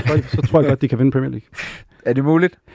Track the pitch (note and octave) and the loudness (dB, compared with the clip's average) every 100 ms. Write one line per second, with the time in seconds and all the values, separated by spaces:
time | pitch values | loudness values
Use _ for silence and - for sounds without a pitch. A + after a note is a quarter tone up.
0 | - D3+ - - - D#3+ D3 C3+ C#3 A#2 | 2 0 0 -2 0 2 2 0 -2 0
1 | C3 C3 C3+ B2 - - - - - _ | 0 0 -4 -8 -12 -16 -14 -16 -20 _
2 | - B2 C#3 D#3+ F3 - _ | -2 0 2 2 2 -2 _